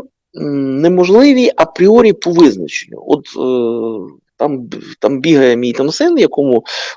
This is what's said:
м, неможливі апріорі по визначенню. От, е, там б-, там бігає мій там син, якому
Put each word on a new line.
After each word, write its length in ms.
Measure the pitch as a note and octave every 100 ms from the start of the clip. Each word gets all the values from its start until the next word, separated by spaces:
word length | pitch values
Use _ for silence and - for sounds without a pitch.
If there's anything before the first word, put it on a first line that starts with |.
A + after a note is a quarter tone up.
| - _ _ -
м, 440 | D3 C#3+ C3+ C3+
неможливі 680 | E3 F3+ F3+ G#3 C#4+ B3+ B3 -
апріорі 580 | - - F#3 A3+ A3+
по 180 | - -
визначенню. 720 | E3+ D#3 G2 D#2 - - A1+ -
От, 180 | D3+ - -
е, 840 | B2+ B2+ A#2 A#2 A2+ A2 F#2 - _ -
там 180 | C#3+ C3+
б-, 360 | A#2 G#2 - -
там 200 | G#2+ C3+
бігає 360 | D3 D3 C3 A#2+
мій 180 | B2
там 180 | A#2 C3+
син, 260 | - E4 E4
якому 460 | E3+ - C#3 A#2+ - - -